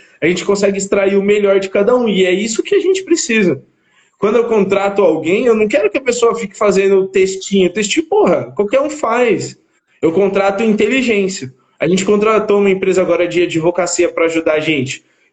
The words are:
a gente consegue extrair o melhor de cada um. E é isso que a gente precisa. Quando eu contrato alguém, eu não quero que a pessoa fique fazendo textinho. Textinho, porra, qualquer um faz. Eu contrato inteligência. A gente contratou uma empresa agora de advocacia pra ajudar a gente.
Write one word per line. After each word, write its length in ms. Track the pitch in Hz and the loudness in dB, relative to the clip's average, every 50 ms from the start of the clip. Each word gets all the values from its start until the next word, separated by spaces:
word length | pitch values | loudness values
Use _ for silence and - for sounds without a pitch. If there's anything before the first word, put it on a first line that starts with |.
| - _ _ - | -20 _ _ -4
a 60 | 147 | -2
gente 180 | 175 180 180 - | -2 -2 -2 -2
consegue 360 | 202 196 196 202 202 196 196 | -2 -2 0 0 -2 -2 -2
extrair 360 | 190 - 214 202 196 196 202 | -4 -2 -2 0 0 2 0
o 60 | 196 | 0
melhor 380 | 196 196 208 208 202 196 196 190 | 2 2 0 2 2 2 2 0
de 100 | 196 190 | 0 -2
cada 260 | - 202 196 233 254 | -2 0 2 2 2
um. 140 | 247 233 214 | 2 0 0
E 160 | 185 185 185 | 2 2 2
é 60 | 180 | 2
isso 320 | 180 196 220 226 - - - | 0 -2 -2 -6 -6 -8 -4
que 100 | - 202 | 0 0
a 60 | 190 | 0
gente 240 | - - 381 - - | 2 0 -2 -2 0
precisa. 580 | - 339 320 - - 226 220 196 170 131 - - _ _ _ _ _ _ _ _ _ _ | -2 -2 -2 0 -2 0 2 2 0 0 -4 -8 _ _ _ _ _ _ _ _ _ _
Quando 200 | - 196 220 240 | -4 -2 0 2
eu 80 | 233 226 | 0 0
contrato 580 | 233 220 202 190 190 196 196 196 202 196 208 190 | 2 0 0 2 2 0 0 0 0 0 2 2
alguém, 420 | 165 - - - 165 196 233 262 | 2 2 0 0 0 0 2 2
eu 80 | 240 220 | 2 2
não 140 | 214 214 | 2 2
quero 240 | 208 285 302 440 392 | 0 0 0 0 0
que 80 | - 269 | -2 -2
a 20 | |
pessoa 320 | 269 247 240 - 233 233 196 | -2 -2 0 2 2 2 2
fique 240 | - 202 202 - | -2 -8 -10 -4
fazendo 500 | - 214 202 185 190 196 196 196 190 190 | -2 0 0 2 2 2 2 2 2 0
textinho. 600 | 190 - 190 190 190 - - - - 196 190 180 175 | 0 0 0 0 0 -2 -8 -6 -2 0 2 2 0
Textinho, 380 | 180 220 196 196 - 311 320 | 0 -4 -4 -2 -2 -4 -2
porra, 440 | - 403 427 359 196 156 135 123 120 - | 0 0 2 2 2 2 0 -2 -6 -4
qualquer 240 | - 202 202 262 269 | -4 -2 0 0 0
um 100 | 294 294 | 0 -2
faz. 640 | - - 269 226 226 247 247 226 175 135 131 - - _ _ _ _ _ _ _ _ - | -4 -6 -4 -2 0 0 2 0 0 -2 -4 -10 -14 _ _ _ _ _ _ _ _ -2
Eu 100 | - 165 | -2 0
contrato 520 | 165 196 202 190 196 196 196 202 196 226 226 | 2 2 0 0 0 0 0 0 0 0 0
inteligência. 880 | 220 202 214 214 233 262 262 233 233 208 202 190 185 - - 135 127 - _ _ _ _ - | 0 2 2 0 0 0 0 0 0 0 0 0 -2 -4 -8 -12 -14 -16 _ _ _ _ -4
A 80 | - | -2
gente 160 | 165 185 185 - | 0 0 0 2
contratou 540 | 214 208 202 214 220 220 208 214 208 202 202 | 0 2 2 2 2 2 2 2 2 2 2
uma 120 | 202 196 | 4 2
empresa 320 | 190 190 190 190 175 185 175 | 2 0 0 0 0 0 2
agora 240 | 165 170 170 175 | 0 0 0 0
de 160 | 175 - 175 175 | 0 0 -2 -2
advocacia 680 | 170 165 160 160 175 170 185 175 170 - 175 175 160 | 0 -2 0 0 0 0 0 -4 -2 0 0 0 0
pra 160 | - 175 165 | 0 -2 -2
ajudar 280 | 165 165 165 160 165 156 | 0 0 -2 0 0 -2
a 60 | 151 | 0
gente. 440 | - 160 151 135 127 131 - - _ _ _ _ _ _ | 0 -2 -2 -2 -4 -6 -8 -12 _ _ _ _ _ _